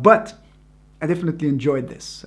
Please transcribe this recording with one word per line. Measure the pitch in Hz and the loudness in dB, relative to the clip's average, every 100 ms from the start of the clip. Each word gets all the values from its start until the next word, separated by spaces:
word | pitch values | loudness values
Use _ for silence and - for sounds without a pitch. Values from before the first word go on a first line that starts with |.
But | 185 220 220 - - _ - _ - - | 4 4 2 -16 -20 _ -20 _ -20 -6
I | 160 | -2
definitely | 170 170 165 147 | -2 -2 -2 0
enjoyed | 135 135 135 123 | 0 0 -2 -4
this. | - - - | -12 -18 -16